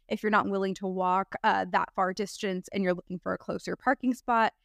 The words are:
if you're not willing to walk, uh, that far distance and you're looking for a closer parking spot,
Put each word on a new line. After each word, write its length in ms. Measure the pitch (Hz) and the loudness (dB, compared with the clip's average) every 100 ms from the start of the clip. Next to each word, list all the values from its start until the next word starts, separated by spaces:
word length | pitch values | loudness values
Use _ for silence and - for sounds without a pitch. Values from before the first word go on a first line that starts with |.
| - | -8
if 140 | 220 | -4
you're 80 | 214 | 2
not 160 | 208 196 | 2 2
willing 260 | 196 190 185 | 0 -2 -2
to 100 | 190 | -4
walk, 480 | 185 180 185 196 - | 0 2 2 0 -2
uh, 220 | 220 196 185 | 2 2 2
that 200 | 190 - - | 0 0 0
far 180 | 185 | -2
distance 560 | 190 202 - 202 185 - | 0 -6 -4 -4 -4 -4
and 120 | - | -2
you're 100 | 185 | 0
looking 240 | 175 - 180 | 0 -4 -8
for 160 | 190 | -4
a 60 | 185 | -6
closer 360 | - - - - | -4 -6 -6 -2
parking 380 | - 277 254 | 0 2 0
spot, 400 | 240 - 226 220 - | -2 0 2 2 0